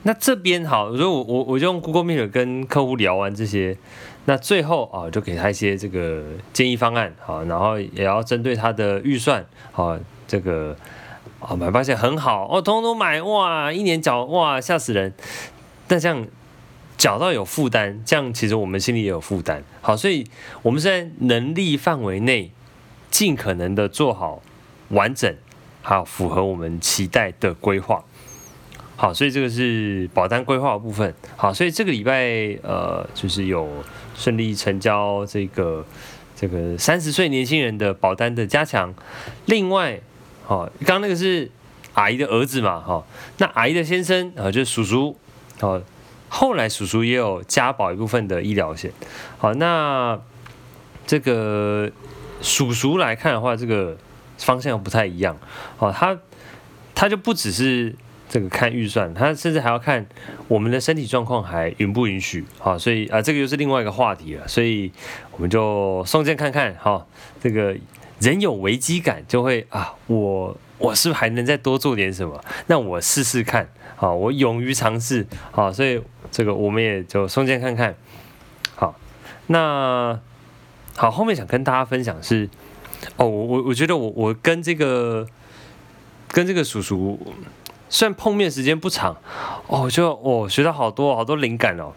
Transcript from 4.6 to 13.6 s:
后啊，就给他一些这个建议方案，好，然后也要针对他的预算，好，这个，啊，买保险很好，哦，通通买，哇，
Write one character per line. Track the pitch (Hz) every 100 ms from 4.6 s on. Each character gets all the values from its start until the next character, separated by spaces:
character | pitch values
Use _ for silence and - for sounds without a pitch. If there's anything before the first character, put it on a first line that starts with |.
后 | 151 160 113
啊， | 95 82
就 | 95
给 | 101 85
他 | 101
一 |
些 | 101 104 98
这 | 101
个 | 90 85 80 76 80 -
建 | 127 127
议 | 120
方 | 117
案， | 117 101 80
好， | - 80
然 | 82 85
后 | 104 107
也 | 98 92
要 | 98 104
针 | 117 120
对 | 123 117
他 | 113
的 | 107 101 98
预 | 139 127
算， | 120 120 85 - -
好， | - 87 82 90 - -
这 | 101
个， | 92 80 76 73 - - - - - -
啊， | -
买 | 85 90
保 | 113
险 | 135 117
很 | 120 156
好， | 135 107 98
哦， | 180
通 | 185 220
通 | 233 226
买， | 185 156
哇， | 180 208 185 160